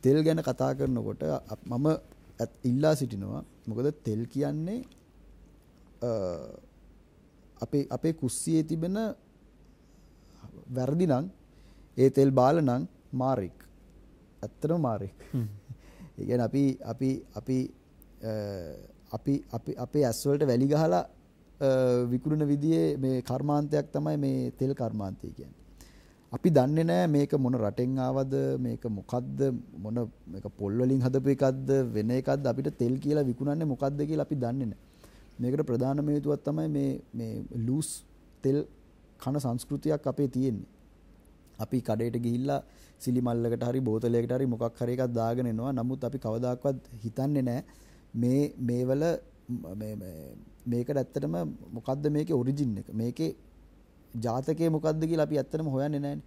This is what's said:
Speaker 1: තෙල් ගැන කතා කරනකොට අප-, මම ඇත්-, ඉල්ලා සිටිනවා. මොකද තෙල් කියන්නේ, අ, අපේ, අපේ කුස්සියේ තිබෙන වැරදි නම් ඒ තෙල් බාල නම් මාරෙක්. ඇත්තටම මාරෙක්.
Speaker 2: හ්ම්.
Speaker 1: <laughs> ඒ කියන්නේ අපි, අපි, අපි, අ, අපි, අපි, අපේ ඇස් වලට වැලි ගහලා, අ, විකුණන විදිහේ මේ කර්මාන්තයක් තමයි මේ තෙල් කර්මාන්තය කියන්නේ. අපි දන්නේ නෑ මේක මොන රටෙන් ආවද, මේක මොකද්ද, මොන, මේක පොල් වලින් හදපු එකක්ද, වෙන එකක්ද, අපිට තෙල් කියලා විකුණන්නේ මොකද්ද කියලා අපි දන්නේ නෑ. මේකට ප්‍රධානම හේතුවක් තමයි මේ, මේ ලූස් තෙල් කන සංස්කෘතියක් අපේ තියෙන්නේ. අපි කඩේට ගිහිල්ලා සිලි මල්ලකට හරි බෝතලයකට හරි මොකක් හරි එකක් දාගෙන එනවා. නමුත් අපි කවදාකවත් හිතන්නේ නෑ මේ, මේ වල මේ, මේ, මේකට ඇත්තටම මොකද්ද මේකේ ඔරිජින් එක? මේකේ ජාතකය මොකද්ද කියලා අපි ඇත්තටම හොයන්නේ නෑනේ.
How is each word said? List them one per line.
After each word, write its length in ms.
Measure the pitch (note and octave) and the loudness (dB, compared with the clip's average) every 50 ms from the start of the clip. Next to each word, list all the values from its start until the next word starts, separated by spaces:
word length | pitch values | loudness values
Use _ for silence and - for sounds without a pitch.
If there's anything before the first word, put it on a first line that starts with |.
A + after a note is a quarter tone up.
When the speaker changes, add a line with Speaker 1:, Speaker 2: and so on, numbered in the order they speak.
Speaker 1:
තෙල් 220 | - B2+ C#3 D#3 D#3 | 6 6 6 6 6
ගැන 180 | D#3+ D#3+ D#3+ | 4 2 2
කතා 320 | D3+ - C3 - B2+ C3+ C3+ | 0 -2 -2 0 0 0 0
කරනකොට 500 | C3+ C#3 C3+ C3 A#2 G#2+ G#2 G2+ - - | 0 -2 -2 0 -2 -2 -4 -6 -4 -4
අප-, 420 | D#3 D3 C3+ - - G#2+ - - | -2 -2 -4 -4 -8 -14 -12 -8
මම 220 | - A#2+ A#2+ C#3+ D#3 D#3 - - - - - - - - - | -6 -2 0 2 2 2 0 -4 -14 -20 -20 -20 -20 -8 -6
ඇත්-, 180 | A#2 - - - - | -6 -6 -6 -4 -2
ඉල්ලා 320 | B2+ B2 C3 D3 D#3 D#3 | 0 2 4 4 2 2
සිටිනවා. 480 | C3+ C#3 A#2+ A2+ G2 F#2+ G2 A2 C3+ - - - - - - | 2 0 -4 -4 -8 -8 -6 -8 -8 -10 -12 -20 -16 -10 -8
මොකද 200 | A2 A2+ B2+ D3 D3+ - - | -6 -2 -2 -2 -2 -2 -4
තෙල් 220 | A#2 G#2+ G#2+ A#2 | -4 -2 -2 -4
කියන්නේ, 540 | A#2 - C3 C#3+ C#3+ D3 D3+ D#3+ F3 G#3 B3 C4 - - - - - - - - - - - - - - - _ - - - - - - - | -4 -4 -4 -2 -2 -2 -4 -4 -6 -6 -8 -10 -12 -20 -20 -20 -20 -20 -20 -20 -20 -20 -20 -20 -20 -20 -20 _ -20 -20 -20 -20 -20 -14 -8
අ, 100 | A#2 B2 A2+ G#2+ F#2+ F2+ F2 D2 C2 A1+ - - - - - - - - - - - _ _ - - - _ - - - - - | -4 -4 -2 -2 -2 -4 -4 -6 -10 -12 -16 -18 -20 -20 -20 -20 -20 -20 -20 -20 -20 _ _ -20 -20 -20 _ -20 -20 -20 -12 -10
අපේ, 240 | - - - C#3+ C#3 - | -8 -2 0 0 0 0
අපේ 240 | - B2 - D#3+ D#3+ | -4 -2 0 -2 -2
කුස්සියේ 500 | D#3+ - B2 - - - - E3 D#3+ D#3 | 0 -2 -4 -4 -4 -2 2 2 2 2
තිබෙන 340 | D#3+ E3 D#3+ D#3+ F3 F#3+ G#3 A3+ G#3+ - - - _ - - - - - - - - - _ - - - - - - - - - - - - - - - - - - B2 | 2 -2 -2 -2 -2 -2 -2 -2 -2 -4 -8 -14 _ -20 -20 -20 -20 -20 -20 -20 -20 -20 _ -20 -20 -20 -20 -20 -20 -20 -20 -20 -20 -20 -20 -20 -20 -20 -20 -12 -6 -4
වැරදි 320 | B2+ B2+ B2+ D3 E3 F#3 E3+ | -2 0 0 2 2 4 4
නම් 220 | C3+ B2 - F#3+ - - - - - - - - - - - - - - | 4 2 0 -2 -8 -16 -20 -20 -20 -20 -20 -20 -20 -20 -20 -14 2 6
ඒ 120 | B2+ C3+ | 6 6
තෙල් 220 | C3 - C3+ C#3 | 8 8 6 6
බාල 300 | C3 C3 B2 C3 D3+ E3+ | 8 6 6 6 6 6
නම් 260 | D#3 C3 A#2+ B2+ D#3 F#3 - - _ - - | 4 2 2 2 -2 -6 -10 -18 _ -8 -4
මාරෙක්. 440 | B2+ B2+ C3 C3+ A#2+ G2 F2 - - - - - - - - - - - - - - - - - - | -2 0 2 2 0 -2 -4 -8 -14 -20 -20 -20 -20 -20 -20 -20 -20 -20 -20 -20 -20 -20 -20 -18 -14
ඇත්තටම 400 | - G#2+ - - - D3+ E3 F3 | -14 -14 -12 -4 -2 0 0 2
මාරෙක්. 340 | D#3 B2+ A2 G2 G2 F#2+ - - - - | 2 0 0 -2 -4 -8 -12 -14 -16 -6
Speaker 2:
හ්ම්. 180 | - C3 A#2 G#2+ G2+ G2+ - - - - | -4 -4 -4 -4 -6 -14 -16 -18 -18 -18
Speaker 1:
<laughs> 360 | - - - - - - - - | -18 -20 -20 -20 -20 -18 -12 -8
ඒ 80 | G2 | -4
කියන්නේ 200 | - A#2+ B2 A#2 | 0 0 2 0
අපි, 180 | A2 - C#3 C#3 C3+ C3 C3 - | 0 2 2 2 2 2 -2 -6
අපි, 260 | - A#2 A#2+ C3+ C3 C3+ - - - - | -8 -6 -2 0 0 0 -2 -6 -12 -14
අපි, 220 | G#2+ A#2 - C3 C3 B2+ - - - - - - - - - - - - | -12 -4 -2 -2 0 -2 -4 -8 -16 -20 -20 -20 -20 -20 -20 -20 -10 -8
අ, 100 | A2+ A2 A2 G#2 G2+ G2+ F#2+ E2+ D#2 D2 G1+ G1+ - - - - - | -6 -4 -4 -4 -6 -6 -8 -10 -10 -14 -16 -18 -20 -20 -20 -18 -10
අපි, 220 | - A2+ - - C#3 C#3+ - - - | -10 -6 -2 -2 -2 -2 -2 -6 -10
අපි, 180 | A2+ - - D3+ - | -8 -6 -8 -8 -8
අපේ 280 | B2 B2 - D3+ D3 | -8 -4 0 2 2
ඇස් 220 | A#2+ A2+ - - C#3 | 2 0 0 0 0
වලට 160 | C#3 D3 D3+ | 2 2 4
වැලි 240 | C#3 A#2+ A#2 C3 C#3 | 4 4 4 4 4
ගහලා, 380 | D3 D3 D#3+ D#3+ F3+ F3 - - - - - - _ _ - _ - - | 4 4 4 4 4 2 0 -2 -10 -20 -20 -20 _ _ -20 _ -10 0
අ, 100 | D3 C3+ C3 C3 C3 B2+ B2 B2 B2 A#2+ | 2 2 4 4 4 4 4 4 2 2
විකුණන 360 | B2 B2 - D3+ D3+ D#3 D3+ | 0 0 0 0 0 2 2
විදිහේ 520 | C#3+ C#3+ C#3+ C#3+ D#3+ D#3+ E3 E3 D#3+ C#3+ C3+ | 2 2 2 2 2 4 4 4 2 2 0
මේ 240 | C3 C3 C3 B2+ | 0 0 0 0
කර්මාන්තයක් 720 | B2 - B2 C3 C#3 D3 D3 D3 D3 D3 D3+ D3 C#3+ - | 0 -2 -2 -2 0 2 2 2 0 2 0 0 0 0
තමයි 260 | - D3 D3 D#3 D#3 D3 | -4 -2 -2 0 0 0
මේ 340 | C#3 C3+ C3+ C3 B2+ B2 | 0 0 0 0 -2 -4
තෙල් 220 | - - C3 C3 C#3 | -2 -2 -2 -2 0
කර්මාන්තය 560 | - B2+ A2+ A2 G#2+ G2+ F#2+ G2 - - - | 0 -2 -4 -2 -4 -4 -4 -6 -8 -12 -14
කියන්නේ. 300 | - - C2+ C2+ - - - - - - - - - - - - - - - _ | -12 -14 -16 -18 -18 -20 -20 -20 -20 -20 -20 -20 -20 -20 -20 -20 -20 -20 -16 _
අපි 180 | - - - F3 | -10 2 4 6
දන්නේ 340 | D#3+ C#3 B2+ C3+ D3+ D#3+ E3 | 8 8 6 6 4 4 4
නෑ 240 | E3 E3+ F3+ F3+ E3+ | 4 4 4 4 4
මේක 260 | D3 C#3+ C#3+ C#3+ - | 4 4 4 4 2
මොන 200 | D3 C3 B2 B2+ | 2 2 2 2
රටෙන් 440 | B2 A2 G2+ G2 - B2 B2+ C3 C3 | 2 0 0 0 0 0 0 0 0
ආවද, 340 | B2+ B2+ C3 C3+ C3+ C3+ C3+ C#3 C3+ C3+ C3+ C3 | 0 0 0 0 0 0 0 0 0 0 0 -2
මේක 240 | B2+ A#2+ A#2 A2+ - | -2 -4 -4 -4 -6
මොකද්ද, 540 | A#2+ G#2+ G2 F#2 - - B2 B2+ C3 C3+ C3+ C#3 C#3 B2 A#2 - - - D#2 | -6 -6 -6 -6 -4 -4 -4 -4 -4 -2 0 0 0 0 -2 -8 -12 -14 -10
මොන, 200 | F#2+ G#2+ A2 A#2+ A#2+ A2 - - - - | -8 -4 -2 -2 -4 -4 -6 -16 -18 -14
මේක 180 | E2 F#2+ - G#2 - - | -14 -10 -10 -12 -8 -4
පොල් 140 | G2+ G2+ | -2 -2
වලින් 300 | G2+ A#2 B2+ B2+ C3+ C3+ | 2 2 4 4 4 4
හදපු 280 | B2 B2+ B2+ C#3 B2+ C#3 | 2 2 0 2 2 2
එකක්ද, 420 | C#3 C3+ C#3 C3 C3 C3+ C3+ C3+ C3+ C3+ C3 A#2+ A2+ | 2 4 4 2 2 0 0 2 2 2 2 2 0
වෙන 180 | G#2+ G#2+ A2+ | 0 0 0
එකක්ද, 340 | B2 C3 C3 - C#3 C#3+ C#3 B2+ | 0 0 0 0 -2 0 0 0
අපිට 220 | A#2 C3 C3+ D3 D3+ - | 0 0 -2 -4 -2 0
තෙල් 160 | A#2+ A#2+ C3 C3 | 0 0 0 0
කියලා 260 | C#3+ C#3+ D3 D3+ C#3+ | 0 0 2 2 2
විකුණන්නේ 420 | B2+ A#2+ A#2+ C#3 C#3+ C#3+ D#3+ D#3+ | 0 0 -2 -2 -2 0 0 0
මොකද්ද 340 | D3+ C3 A#2+ C#3+ C#3 C#3+ C#3+ D3 | -2 -2 0 -2 -2 0 -2 -2
කියලා 160 | D3 D#3 D#3 | -2 0 -2
අපි 140 | C#3+ - D#3 | -2 -2 -2
දන්නේ 300 | C#3 B2 A#2 A#2+ C#3 C3 | -2 -2 -2 -2 -2 -2
නෑ. 140 | A2 G2 - - - - - - - - - - - - - | -4 -6 -8 -16 -20 -20 -20 -20 -20 -20 -20 -20 -20 -8 -4
මේකට 220 | A#2+ B2 C3 D3 | -2 0 0 0
ප්‍රධානම 480 | D3+ - A#2+ A#2 A#2+ C3 C#3 D3 C#3+ D3 | 0 0 2 0 2 2 0 0 0 0
හේතුවක් 340 | D3 D3 C#3+ D3 D3 C#3+ - | 0 0 2 0 -2 0 0
තමයි 240 | - D3 D#3+ D#3 D#3 | -2 -2 -2 -2 0
මේ, 340 | D3+ C#3+ C#3 C3+ C3 - - - - | 0 0 0 0 -2 -4 -8 -10 -8
මේ 300 | A#2 A#2 A2+ A2 A2 G#2 - - A#2+ | -8 -6 -6 -6 -8 -8 -8 -6 -4
ලූස් 320 | A2+ A#2 C3 D3+ D3+ - - - - - - - - - - - | -2 0 0 0 -2 -4 -8 -12 -14 -20 -20 -20 -20 -20 -20 -2
තෙල් 220 | - C3+ C3+ D3 - - - - - - - - - - - - | 0 2 2 2 0 -4 -10 -20 -20 -20 -20 -20 -20 -20 -20 -8
කන 200 | - C3 C3+ D3 | -6 -2 -2 0
සංස්කෘතියක් 680 | C3+ B2+ A#2 B2 - - C#3+ C#3 - D3+ D3+ D3 - C#3 | 0 -2 -2 -2 -4 -6 -8 -4 0 0 0 0 0 -4
අපේ 200 | B2+ - D3 C3 | 0 0 0 0
තියෙන්නේ. 420 | B2 B2 C3 C3+ A2+ F#2+ - - - - - - - - - - - - - - - - - - - - | 0 0 0 0 0 -2 -6 -12 -18 -20 -20 -20 -20 -20 -20 -20 -20 -20 -20 -20 -20 -20 -20 -20 -10 -10
අපි 220 | A2 - - B2+ | -6 -2 -2 -2
කඩේට 360 | A#2 - A2 G#2+ A#2 A#2+ A2+ A#2+ | 0 0 -2 0 0 -2 -2 -2
ගිහිල්ලා 440 | A#2+ A#2+ A#2 A#2+ C3 C#3 C#3 C#3 - - - - - - - - | -2 0 -2 0 0 0 -2 -2 -4 -8 -20 -20 -20 -20 -20 -8
සිලි 220 | - C3 B2 B2+ | -2 0 0 2
මල්ලකට 420 | B2+ B2 A#2 A#2 A#2 A#2 A#2 A2+ A#2+ | 2 2 0 0 0 0 0 0 -2
හරි 160 | A#2+ B2 C3 | -2 -2 0
බෝතලයකට 520 | C3+ A#2 G#2+ A2 A#2 A#2+ A#2 A#2 A#2 B2 | 0 0 0 0 2 2 2 2 2 2
හරි 140 | B2 B2+ C#3 | 0 0 0
මොකක් 360 | C3 A#2+ A2 A#2 A#2 - - | 0 0 -2 -2 -4 -4 -4
හරි 120 | B2 A#2 B2 | -4 -2 0
එකක් 120 | B2 B2+ B2 | 0 -2 0
දාගෙන 380 | A#2+ A#2 A2+ A2+ A#2+ B2 B2+ | 0 0 0 0 0 0 -2
එනවා. 260 | A#2+ A2 A2 A#2 C3+ | -2 -2 -2 -2 -2
නමුත් 320 | C3+ B2 A#2 B2 C3 C#3 - | -2 -2 -2 -2 -4 -4 -4
අපි 140 | A#2 C3+ C3 | -6 -6 -4
කවදාකවත් 600 | - A2+ A2 A#2 B2 B2 B2 B2 - C#3+ C#3 B2+ - - A#2+ A2 G#2 | -4 -2 -2 -2 -2 -2 -4 -2 -2 -2 -2 -2 -6 -14 -18 -10 -10
හිතන්නේ 380 | A#2 A2 - C3 C#3+ D3 C#3+ | -8 -4 -2 -2 0 0 0
නෑ 200 | B2+ B2 A#2 C3 F3 - - - - - - - - - | 0 0 -2 -4 -6 -10 -18 -20 -20 -20 -20 -20 -20 -10
මේ, 300 | - A#2 A#2+ B2 B2+ C#3 C#3+ D3 - - | -4 0 2 2 4 4 2 0 -2 -4
මේ 240 | B2+ A#2+ A#2+ B2 B2+ | -2 -2 0 0 2
වල 180 | B2+ C3 C#3 D3+ E3+ E3 - - - - - - - B2 A#2+ - E2 F#2 | 2 2 2 2 0 0 -2 -6 -12 -20 -20 -10 -8 -8 -8 -6 -10 -10
මේ, 200 | G#2 G#2+ G#2+ G#2+ | -8 -8 -8 -8
මේ, 220 | G2+ F#2+ F#2 E2+ D#2 D2 C2+ A1 - - - - - - A#2+ | -10 -10 -12 -12 -14 -14 -16 -16 -18 -20 -20 -20 -12 -4 -2
මේකට 300 | A#2+ A#2+ A#2+ B2 D3 C#3 | 0 0 0 0 0 -2
ඇත්තටම 380 | B2+ - - B2+ A#2+ - E3 F2 F2 D2+ - - - - - | -2 -2 -4 -4 -4 -2 -2 -2 -4 -4 -6 -10 -14 -12 -12
මොකද්ද 300 | A2+ - - C3 C#3 D3 D3+ | -10 -4 -4 -4 0 0 0
මේකේ 280 | D3+ D3 D3+ - E3 | 0 0 0 2 2
ඔරිජින් 420 | B2+ A#2+ C3 C#3+ C#3+ D3 B2 G#2+ G2 | 2 2 2 0 0 0 0 0 -4
එක? 160 | - - - | -6 -6 -4
මේකේ 380 | A2 A2+ A#2+ B2 - D#3+ D#3+ - - - - - - - - - - - _ _ - - - - | -2 -2 -2 -2 -2 -2 -2 -4 -6 -14 -20 -20 -20 -20 -20 -20 -20 -20 _ _ -20 -20 -10 -8
ජාතකය 560 | A#2 A2 B2 A2+ B2+ C3+ D3+ D#3 D#3+ E3 E3 | -4 -2 0 0 0 0 -2 0 2 2 2
මොකද්ද 320 | D#3+ D#3 D#3 D#3 D#3 D#3 D#3 | 2 2 0 0 0 0 0
කියලා 180 | D#3+ E3 D#3+ D3+ | 0 2 0 0
අපි 140 | D3 D3+ C#3+ | 2 0 -2
ඇත්තටම 300 | C3 - - D#3 D#3+ D3+ | -2 -2 -4 -4 -2 0
හොයන්නේ 320 | C3 C3 C#3 D3 D3+ C#3+ | 0 0 0 0 -2 -2
නෑනේ. 240 | C#3+ C#3+ C#3+ D3+ D3 | -4 -4 -6 -8 -10